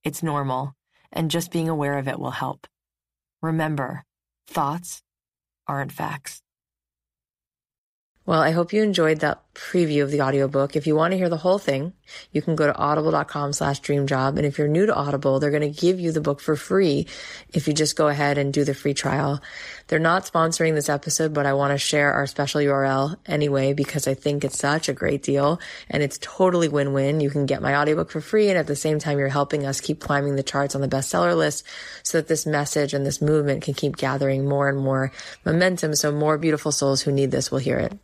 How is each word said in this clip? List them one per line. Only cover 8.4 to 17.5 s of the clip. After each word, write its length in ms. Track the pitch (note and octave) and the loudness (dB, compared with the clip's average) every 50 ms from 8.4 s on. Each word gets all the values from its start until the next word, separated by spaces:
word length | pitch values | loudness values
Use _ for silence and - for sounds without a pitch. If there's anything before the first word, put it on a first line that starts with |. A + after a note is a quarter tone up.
| D3+ D3 | 4 4
hope 200 | D#3+ E3+ E3+ E3+ | 4 2 0 2
you 120 | - G#3+ G#3+ | 2 2 2
enjoyed 380 | G#3+ F#3+ F3+ E3 D#3 D#3+ D3+ | 2 4 4 4 4 4 2
that 200 | D3+ D3 - - _ _ _ | 0 -2 -2 -4 _ _ _
preview 480 | - - - - F3+ E3+ D#3 D3 D3 C#3+ | -16 -14 -2 2 2 2 4 4 2 2
of 80 | C3+ | 2
the 100 | D3 D3 | 2 0
audiobook. 540 | C#3 C3+ C#3 C#3 C3+ C3+ C#3+ C#3 C3+ C#3 - | 2 2 2 2 2 2 2 0 0 0 -2
If 100 | D#3+ C#3+ | -2 0
you 100 | E3 D3+ | 2 2
want 160 | D#3 D#3+ F3 | 4 2 2
to 60 | F#3+ | 2
hear 100 | F#3 F#3 | 0 0
the 100 | F3 E3 | 0 0
whole 200 | D#3 D3+ F#3 F#3+ | 0 2 2 2
thing, 360 | G#3 - - C#3 C3+ C#3+ F3 - _ _ - - - - _ | 2 2 -2 -2 -2 -2 -6 -10 _ _ -20 -20 -20 -20 _
you 100 | - D3+ | -4 -2
can 140 | - - D#3+ | 0 0 0
go 120 | D3+ D3+ | 2 2
to 80 | C#3+ - | 2 2
audible 360 | - - D3 D3+ D#3 D3+ D#3+ | 0 0 0 0 2 2 2
dot 160 | D#3 D3+ D3 | 0 0 -2
com 240 | - - D3 C#3+ C#3+ | -2 -6 -6 -4 -4
slash 280 | C#3+ - D3+ D3 C#3 - | -4 -2 -2 -2 -2 -2
dream 260 | - - D3 C#3+ C#3 | -2 0 0 0 2
job. 320 | C3+ C#3 C3 C3 C3+ C#3+ | 0 0 0 0 0 0
And 80 | - D3 | 0 -2
if 140 | C#3+ C#3 - | -2 0 0
you're 80 | D3+ | 0
new 180 | D3 D3+ E3+ G3+ | 2 4 2 2
to 80 | G#3+ G#3+ | 2 2
Audible, 460 | - C#3+ C#3+ C#3+ C#3 C#3 C#3 C3+ C3+ | 0 0 -2 -2 0 2 2 2 2
they're 120 | D3 D3 | 2 2
gonna 180 | C#3+ D3 D3+ D3 | 2 0 0 -2
give 300 | D3 - - F3 F#3 F#3 | -2 2 2 2 2 2
you 120 | F3 E3 | 0 -2
the 100 | D#3+ D#3 | 0 0
book 180 | D3+ D3 C#3+ C#3+ | 0 0 -2 -2
for 160 | - - D#3 | 0 -2 -2
free 520 | C#3+ - - F#3 F#3+ G3 E3 C#3+ C#3+ E3 - - - - - - - - - | -2 -2 0 2 4 4 4 2 2 -2 -4 -8 -16 -16 -16 -16 -18 -20 -4